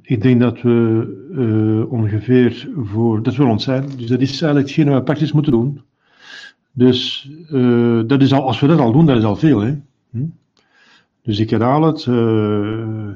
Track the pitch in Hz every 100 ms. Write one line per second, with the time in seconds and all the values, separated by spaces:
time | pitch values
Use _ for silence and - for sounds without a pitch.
0 | - 117 127 123 120 113 123 117 113 110
1 | - - 151 160 113 110 107 110 - 120
2 | 110 107 - 127 120 113 208 190 104 107
3 | 117 110 117 107 131 123 - 131 143 131
4 | 117 123 135 - 160 143 - - 143 135
5 | 127 147 151 151 147 117 131 143 - _
6 | _ _ - - - _ _ 123 127 123
7 | - - 139 151 165 135 123 120 120 117
8 | 113 139 139 139 131 113 143 160 113 131
9 | 160 120 110 98 156 113 113 147 - _
10 | _ 117 160 - _ _ _ _ _ _
11 | _ _ - 104 110 110 120 147 160 151
12 | 123 120 113 110 107 104 104 110 113 110
13 | 104